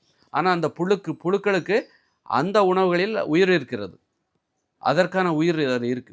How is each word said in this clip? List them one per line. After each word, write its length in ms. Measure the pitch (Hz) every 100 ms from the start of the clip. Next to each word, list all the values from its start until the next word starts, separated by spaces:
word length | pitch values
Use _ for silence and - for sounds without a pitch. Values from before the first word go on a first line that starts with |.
| _ _ _
ஆனா 160 | 135 180
அந்த 180 | 175 156
புழுக்கு, 420 | - 180 202 - 147
புழுக்களுக்கு 600 | 165 196 202 190 156 220 - _ _ _ -
அந்த 280 | 107 190 208
உணவுகளில் 520 | 190 185 185 175 196 208 156
உயிர் 260 | 160 185
இருக்கிறது, 440 | 180 127 113 98 - _ _ _ _ _ _ _ _
அதற்கான 460 | 107 147 180 185 185
உயிர் 260 | 151 170 160
அதுல 260 | 139 127 120
இருக்கு. 240 | 127 -